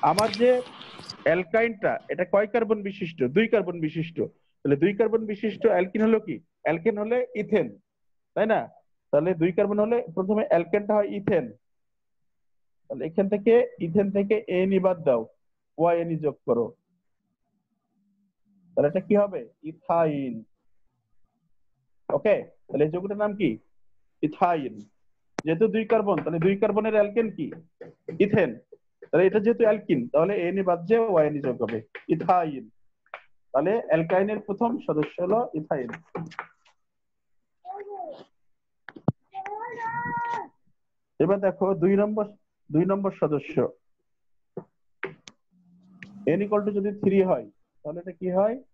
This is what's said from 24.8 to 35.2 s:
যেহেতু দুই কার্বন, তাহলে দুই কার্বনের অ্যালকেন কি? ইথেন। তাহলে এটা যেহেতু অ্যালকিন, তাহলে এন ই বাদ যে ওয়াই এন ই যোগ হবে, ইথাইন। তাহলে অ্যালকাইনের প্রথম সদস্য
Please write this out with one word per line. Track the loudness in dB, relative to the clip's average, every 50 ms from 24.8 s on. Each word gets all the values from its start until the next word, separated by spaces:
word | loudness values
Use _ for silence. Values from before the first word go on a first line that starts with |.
| -18 _ _ _ _ _ _ _ _ _ _ -6 -2
যেহেতু | -2 2 2 2 2
দুই | 2 0 0
কার্বন, | 2 2 2 2 2 0 0 0
তাহলে | -2 -2 0
দুই | 2 2 2
কার্বনের | 2 0 0 0 0 0 2 2 2
অ্যালকেন | 2 2 2 -2 -2 -2
কি? | -4 -6 -8 -8 -8 -14 -20 _ _ _ -20 -20 -20 _ _ -14 0 0 2
ইথেন। | 2 4 2 2 2 -2 -10 _ _ -20 _ _ _ _ _ -8 0
তাহলে | 2 4 4
এটা | 4 4 2
যেহেতু | 2 2 2 4 4
অ্যালকিন, | 4 4 2 2 0 0 0 0 0
তাহলে | 2 2 2 2 0 -2 -2 -2
এন | -2 0
ই |
বাদ | 0 0 0 -2 0
যে | 0 2 2
ওয়াই | 2 2 4 4 4
এন | 2 0
ই | -2
যোগ | -2 -4 -2 -2
হবে, | -4 -4 -4 -6 -8 _ _ -18 -4 -2
ইথাইন। | -2 -2 2 2 2 2 2 -2 -6 -8 -12 -14 _ _ _ _ _ _ _ _ -20 -20 _ _ _ _ _ _
তাহলে | -2 0 2 2 0 -2 0 0
অ্যালকাইনের | 0 0 2 2 2 2 2 0 -2 -6
প্রথম | -6 -8 -4 -2 -2 -2 -2 -4 -4
সদস্য | -2 -2 -2 -2 -4 -4 -6